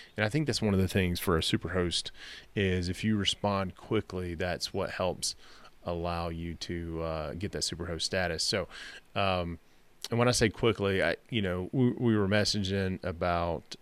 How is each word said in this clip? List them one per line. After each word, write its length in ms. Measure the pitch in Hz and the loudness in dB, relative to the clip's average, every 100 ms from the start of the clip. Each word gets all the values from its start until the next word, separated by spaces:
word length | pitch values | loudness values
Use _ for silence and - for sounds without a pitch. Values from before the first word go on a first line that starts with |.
| - - | -10 -2
And 80 | |
I 40 | 107 | 0
think 180 | 147 143 | 2 0
that's 160 | 110 | 2
one 100 | 110 | 4
of 60 | 98 | 4
the 80 | 95 | 4
things 320 | 101 90 87 | 4 2 2
for 180 | - 82 | 2 2
a 40 | |
superhost 720 | - - 82 92 87 - - - - - - | 2 -2 0 0 0 -2 -6 -12 -16 -18 -8
is 340 | - 98 90 87 | 0 2 2 -2
if 140 | 92 | -2
you 140 | 110 107 | 0 2
respond 580 | 95 - 101 98 95 | 2 2 2 0 -2
quickly, 640 | - - 110 - 92 90 82 | -6 -2 -2 0 -6 -6 -2
that's 360 | 90 85 - | -2 -2 -4
what 180 | 98 92 | -2 -2
helps 440 | - 92 80 - - - - - - | 0 -2 -2 -6 -6 -14 -20 -20 -12
allow 440 | - 85 85 85 85 | -6 -4 -2 -2 -4
you 260 | 82 85 | -4 -6
to, 480 | 82 - 87 85 82 | -8 -6 -6 -6 -6
uh, 300 | 80 80 76 | -4 -4 -6
get 160 | 85 95 | -6 -6
that 100 | 76 | -4
superhost 400 | - 78 85 80 | -4 -4 -6 -4
status. 420 | - 95 87 80 | -2 0 0 -2
So, 240 | - 107 87 - - - - - | -2 -2 -4 -10 -14 -16 -8 0
um, 420 | 98 90 87 85 - - - - - | 2 2 -2 -6 -14 -20 -20 -12 -4
and 80 | 117 | 2
when 100 | 120 | 2
I 40 | |
say 160 | 117 113 | 4 2
quickly, 540 | - 117 101 98 95 | 4 2 2 2 4
I, 140 | 80 - - | 2 0 -2
you 140 | 117 | -2
know, 280 | 98 90 92 | 0 -2 -2
we, 180 | 131 123 | 2 2
we 260 | - 120 107 | 4 4 4
were 120 | 98 | 4
messaging 760 | 107 101 107 95 98 95 92 | 4 2 0 0 0 0 -2
about, 720 | 90 82 90 87 85 82 - - | -4 -2 0 2 0 -2 -6 -16